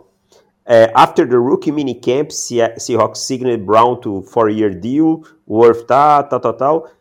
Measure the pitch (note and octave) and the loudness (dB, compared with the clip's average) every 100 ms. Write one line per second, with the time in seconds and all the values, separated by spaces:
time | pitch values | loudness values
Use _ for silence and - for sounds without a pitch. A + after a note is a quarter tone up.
0 | _ _ _ _ _ _ - A#2 A2+ B2+ | _ _ _ _ _ _ 0 4 4 4
1 | D#3+ - C#3 B2 B2 G3 D#3 D3 C3+ A#2+ | 2 2 0 0 0 -2 -2 -4 -6 -6
2 | - C3+ D3+ - - A#2 A2+ - - A#2 | -4 -2 -4 -8 -6 -2 -2 -4 -4 0
3 | G#2+ - - C3 B2+ A#2 F#2+ A2 B2 B2 | 0 -2 -10 -6 -4 -4 0 2 2 0
4 | A2+ G2 F#2 A#2+ G#2+ A2 G#2+ F2+ A2 C#3+ | -6 -8 -6 -2 0 0 -2 -4 -6 -2
5 | D#3+ D#3+ - _ - G#2+ A#2+ - - C3 | 0 -2 -8 _ -6 2 4 2 0 2
6 | D3 D3 C#3 B2+ A#2+ A#2 C3+ D#3+ - _ | 4 2 0 -4 -4 -2 -2 -2 -4 _